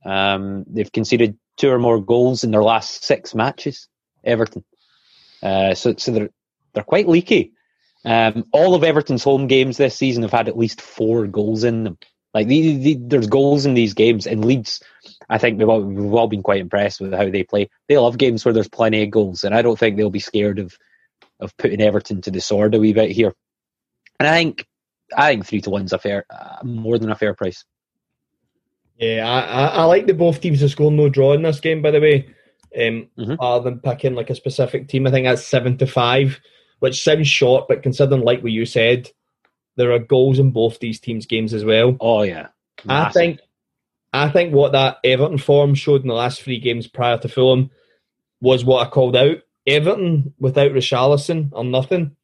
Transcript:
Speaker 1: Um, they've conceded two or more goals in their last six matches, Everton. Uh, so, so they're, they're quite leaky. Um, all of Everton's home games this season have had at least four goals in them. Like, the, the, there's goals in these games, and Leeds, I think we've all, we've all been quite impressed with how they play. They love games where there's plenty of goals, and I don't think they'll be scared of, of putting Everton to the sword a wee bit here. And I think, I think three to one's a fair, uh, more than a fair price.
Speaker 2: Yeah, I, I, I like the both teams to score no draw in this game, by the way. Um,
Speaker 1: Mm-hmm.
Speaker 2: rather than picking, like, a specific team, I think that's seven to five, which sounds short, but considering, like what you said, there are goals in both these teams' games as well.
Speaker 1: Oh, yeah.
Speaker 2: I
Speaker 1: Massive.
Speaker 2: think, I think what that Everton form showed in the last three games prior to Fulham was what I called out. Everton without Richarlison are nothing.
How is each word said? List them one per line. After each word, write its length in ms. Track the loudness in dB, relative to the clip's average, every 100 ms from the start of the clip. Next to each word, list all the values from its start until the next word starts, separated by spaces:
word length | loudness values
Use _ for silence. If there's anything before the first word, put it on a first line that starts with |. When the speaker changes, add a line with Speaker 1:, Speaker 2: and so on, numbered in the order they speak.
Speaker 1:
Um, 600 | -6 -2 -2 -2 -6 -10 -10
they've 220 | -8 -6
conceded 460 | -4 -2 2 0 -2 _ _
two 140 | 0
or 80 | 2
more 220 | 2 0
goals 420 | 0 2 2 0
in 80 | 0
their 120 | 2
last 400 | 4 2 -2 -14
six 300 | -2 -2 -2
matches, 540 | -4 -4 -4 -10 -12 -20 _ _ _
Everton. 400 | -4 -2 -2 -6 -20 _ _ _ _ _ _ _
Uh, 320 | -4 0 0
so, 200 | 0 -2 -4
so 120 | -4
they're, 180 | -4 -4 _ _ _ _
they're 80 | -10
quite 240 | -2 -2 2
leaky. 440 | 2 2 0 0 _ _ _ _ _
Um, 420 | -2 2 2 0 -2
all 240 | 2 4 4
of 80 |
Everton's 400 | 2 0 0 -2
home 240 | 0 0 2
games 300 | 2 2 0
this 180 | -2 0
season 260 | -2 -2
have 80 | -2
had 160 | -2 -2
at 100 | -2
least 240 | -4 -4
four 460 | -20 -6 -2 -2 -2
goals 380 | -4 -4 -2
in 180 | -2 -2
them. 160 | -6 -10 _ _ _
Like, 140 | -4 2
the, 300 | 2 2 2
the, 200 | 0 -2
there's 260 | 0 0 2
goals 400 | 2 2 2 2
in 80 |
these 200 | 2 0
games, 340 | 2 2 2 -2
and 160 | -2
Leeds, 360 | 0 0 -2 -12 _ _ -20 -20 -6
I 100 | -2
think 200 | 0 0
we've 100 | 2
all, 140 | 2
we've 320 | 0 -6 -2
all 140 | 0 0
been 160 | -2
quite 160 | -2 -2
impressed 400 | -2 -4 -4 -4
with 120 | -8
how 160 | -4 -2
they 140 | -2
play. 260 | -2 -2 -4 _ _
They 100 | 2
love 180 | 2 2
games 280 | 0 0
where 100 | 0
there's 140 | 0 -2
plenty 340 | -2 0 0
of 80 | 0
goals, 320 | 0 -2 -2
and 120 | -2
I 80 | 0
don't 140 | 0 2
think 180 | 0 0
they'll 120 | -2
be 120 | -4
scared 400 | -6 -2 -2 -4
of, 180 | -8 _ _ _ _ _ _ _
of 160 | -16 _
putting 240 | -4 2
Everton 400 | 0 0 -4 -10
to 80 | -8
the 100 | -8
sword 340 | -4 0 2 2
a 20 |
wee 140 | 2
bit 180 | 2 0
here. 240 | 0 -2 -2 _ _ _ _ _ _ _ _
And 80 | 0
I 40 |
think, 320 | 2 0 -6 -18 _ _ _ _ 0
I 140 | 2
think 140 | 2 -2
three 140 | -6
to 80 | -4
one's 220 | -6 -4
a 60 | -6
fair, 280 | -4 -6 -8
uh, 280 | -20 -20 -16
more 360 | -12 -8 -2 -2
than 120 | -2
a 60 | -2
fair 180 | -4
price. 300 | -4 -8 -8 _ _ _ _ _ _ _ _ _ _ _ _ _ _
Speaker 2:
Yeah, 300 | -4 -2 -2
I, 120 | -2
I, 260 | -2 0 0
I 180 | 2
like 220 | 4 4 2
the 80 |
both 260 | 2 2 0
teams 200 | -2 0
to 80 | 0
score 240 | 2 0
no 160 | 4 2
draw 240 | 2 2
in 100 | 2
this 180 | 0 -2
game, 220 | -2 -2
by 80 | 2
the 100 | 4
way. 280 | 4 2 0 _ _ _ _ -4
Um, 320 | -4 -4 -12 -12
Speaker 1:
Mm-hmm. 160 | -8 -4
Speaker 2:
rather 240 | -2 -2 -2
than 100 | -6
picking, 340 | -6 -4 -4
like, 160 | -4 -8
a 40 | -8
specific 500 | -8 -4 -4 -4 -4
team, 180 | -2 0
I 40 |
think 160 | 0 0
that's 180 | -2
seven 320 | 0 -2 0 -2
to 80 | -2
five, 540 | 0 2 2 0 -2 _ _ _ _
which 220 | -4 -2
sounds 260 | 0 2 2
short, 400 | 2 4 2 2
but 140 | -2
considering, 400 | -2 0 2 2
like 200 | 2 0
what 100 | -2
you 120 | -4 -2
said, 440 | 0 2 2 -2 _ _ _ _ _ _ -2
there 160 | 0
are 60 | 0
goals 400 | 2 2 4 4
in 120 | 2
both 280 | 2 0 0
these 200 | -10 -8
teams' 260 | -8 -8 -4
games 260 | -4 -2
as 100 | -4
well. 320 | 2 4 4 2
Speaker 1:
Oh, 220 | 0 2
yeah. 260 | 0 -4 -14 _ _ -20 -4
Speaker 2:
I 0 | -2
Speaker 1:
Massive. 80 | 0
Speaker 2:
think, 260 | 2 0 -2 _ _ _ _ _ _ _
I 160 | -2 0
think 240 | 0 2
what 180 | 2 4
that 260 | 2 0 0
Everton 340 | 0 2 0 -2
form 360 | 2 2 4
showed 280 | 0 2 0
in 60 | 0
the 60 |
last 260 | -4 -4 -6
three 160 | -10 -6
games 280 | -4 -4 -8
prior 320 | -4 -2 -2
to 100 | -4
Fulham 420 | 2 2 4 0 _ _ _ _ _ _ _
was 240 | 0 2
what 220 | 2 2 2
I 40 |
called 260 | 0 2 4
out. 220 | 2 0 _ _ 0
Everton 640 | 0 2 0 0 0 -2 -4
without 340 | -2 2 2
Richarlison 800 | 2 -2 0 2 2 0 -4 -4
are 100 | -6
nothing. 520 | -4 -2 -2 -2 -4 -8